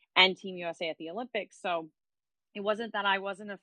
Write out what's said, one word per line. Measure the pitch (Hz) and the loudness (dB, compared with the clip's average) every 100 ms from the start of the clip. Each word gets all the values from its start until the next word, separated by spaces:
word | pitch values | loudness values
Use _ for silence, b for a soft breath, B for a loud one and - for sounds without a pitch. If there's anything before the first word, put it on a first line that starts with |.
| _ 180 | _ 6
and | 190 180 | 6 4
Team | 190 180 | -8 -6
U | 170 | -6
S | 160 | -4
A | 165 | -4
at | 151 | -4
the | 160 | -8
Olympics. | 196 254 220 170 - | -8 -4 -4 -4 -6
So | 190 170 160 _ _ _ _ _ _ 208 | -2 -2 -4 _ _ _ _ _ _ -4
it | |
wasn't | 196 214 226 | -2 -2 -2
that | 208 196 | 0 2
I | 196 | 2
wasn't | 196 196 208 | 0 -8 -10
a | 190 | -12